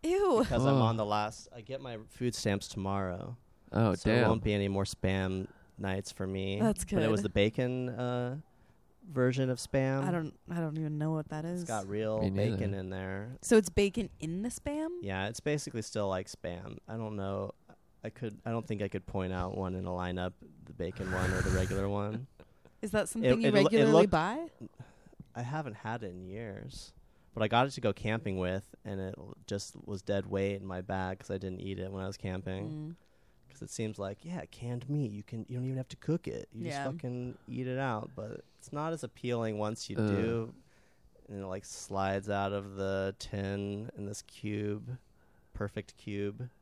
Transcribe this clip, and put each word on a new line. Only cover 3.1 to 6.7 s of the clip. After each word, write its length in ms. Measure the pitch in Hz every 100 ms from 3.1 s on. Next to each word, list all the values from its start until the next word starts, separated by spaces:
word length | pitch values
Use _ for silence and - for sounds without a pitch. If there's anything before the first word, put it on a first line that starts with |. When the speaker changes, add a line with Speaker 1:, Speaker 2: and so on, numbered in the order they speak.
| 90 92 117 _ _ -
Speaker 3:
Oh, 240 | - 113 92
Speaker 2:
So 140 | 101
there 100 | 113
Speaker 3:
damn. 80 | 117
Speaker 2:
won't 140 | 110
be 100 | 104
any 140 | 104 98
more 160 | 98
Spam 640 | 98 - 95 95 95 95 95 - - -
nights 340 | 101 95 -
for 160 | - 95
me. 320 | 95 95 98
Speaker 1:
That's 260 | 226